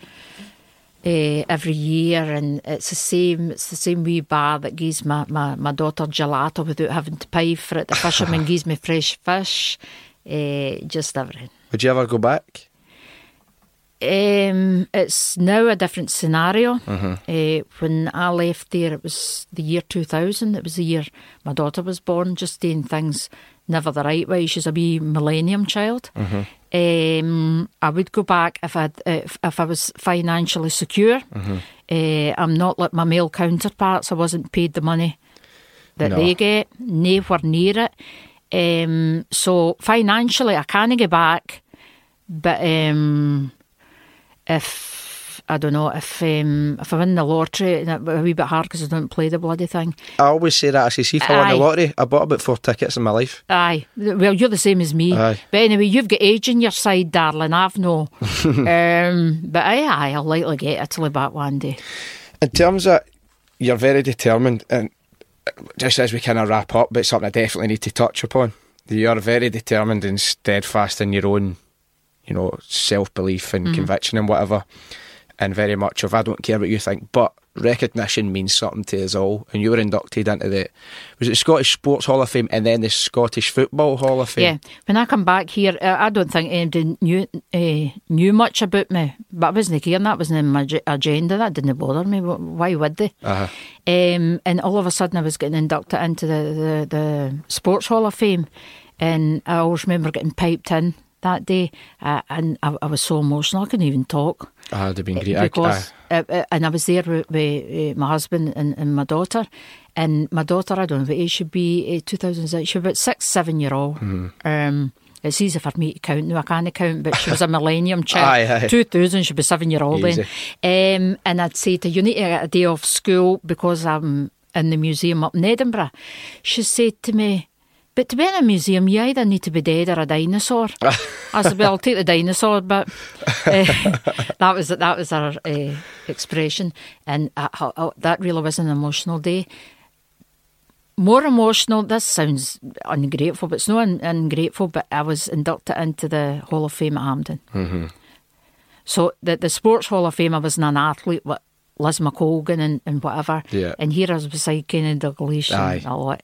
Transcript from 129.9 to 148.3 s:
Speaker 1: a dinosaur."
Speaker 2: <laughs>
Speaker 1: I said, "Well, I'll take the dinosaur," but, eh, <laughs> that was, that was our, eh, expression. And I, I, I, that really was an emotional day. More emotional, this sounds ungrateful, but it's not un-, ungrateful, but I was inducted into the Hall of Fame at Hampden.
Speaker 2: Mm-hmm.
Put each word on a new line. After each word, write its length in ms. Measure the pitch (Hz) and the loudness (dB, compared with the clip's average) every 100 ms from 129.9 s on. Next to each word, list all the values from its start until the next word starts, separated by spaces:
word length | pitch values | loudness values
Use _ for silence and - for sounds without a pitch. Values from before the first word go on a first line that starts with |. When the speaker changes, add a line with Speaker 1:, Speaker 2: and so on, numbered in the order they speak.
| 170 | 0
Speaker 1:
a 40 | 151 | 0
dinosaur." 640 | 156 165 208 - 240 220 - | 0 0 0 0 0 0 0
Speaker 2:
<laughs> 60 | 180 117 - - - 214 | 2 2 -2 -12 -4 0
Speaker 1:
I 60 | |
said, 160 | 180 190 | 2 4
"Well, 140 | 208 | 2
I'll 60 | 190 | 2
take 180 | 247 208 | 2 2
the 80 | |
dinosaur," 580 | 180 170 175 185 220 208 | 2 2 2 2 2 2
but, 260 | 185 196 - - - - - 117 - | 2 -2 -2 -10 -18 -8 -6 0 4
eh, 180 | 196 175 | 4 4
<laughs> 720 | 127 - 143 - - 135 - | 2 0 0 -2 -4 -6 2
that 140 | 185 185 | 2 2
was, 120 | 156 | -2
that 300 | 170 170 175 | 0 0 0
was 140 | 165 | -2
our, 220 | 156 147 147 165 | -2 -2 -4 -6
eh, 280 | 147 143 143 - - - | -4 -4 -8 -12 -14 -12
expression. 640 | - - 160 156 - 175 - - - - | -10 -6 -2 -2 -2 -6 -8 -18 -16 -6
And 240 | 147 151 - | -4 -2 -4
I, 120 | 143 | -8
I, 180 | - 143 - | -4 -6 -4
I, 120 | 165 - | -6 -2
that 220 | 165 175 | -2 0
really 220 | 185 165 | -2 -2
was 180 | 156 151 | -2 -2
an 80 | 160 | -2
emotional 500 | 143 147 143 175 165 | 0 -2 -4 -4 -4
day. 280 | 175 185 180 - - _ _ _ _ _ _ _ _ _ _ _ _ - | -2 -2 -4 -14 -20 _ _ _ _ _ _ _ _ _ _ _ _ 0
More 280 | 190 247 | 4 6
emotional, 580 | 302 240 220 220 - 214 | 6 4 4 2 2 0
this 220 | 208 220 | 0 -2
sounds 560 | - - 151 139 131 - 127 - - | 0 0 0 0 -4 -10 -16 -14 -6
ungrateful, 640 | 151 139 143 156 - 160 | -2 -2 0 -2 -2 -6
but 80 | 170 | -4
it's 120 | - | 0
not 120 | 220 | 2
un-, 180 | 220 175 | 2 0
ungrateful, 640 | 165 165 160 156 165 - 185 | -2 -2 0 0 -2 -2 -4
but 180 | 160 - | -4 -4
I 100 | 147 | -4
was 260 | 151 151 - | -2 -4 -4
inducted 480 | 156 147 160 - - | -4 -2 -4 -4 -4
into 320 | 160 151 156 | -4 -4 -4
the 360 | 156 143 143 - | -2 -2 -4 -4
Hall 160 | 156 151 | -4 -4
of 80 | |
Fame 240 | - 156 147 | -4 -4 -2
at 60 | |
Hampden. 360 | 135 135 151 156 - | -2 -4 -6 -10 -8
Speaker 2:
Mm-hmm. 340 | 101 90 90 82 - _ _ _ | -6 -4 -4 -8 -12 _ _ _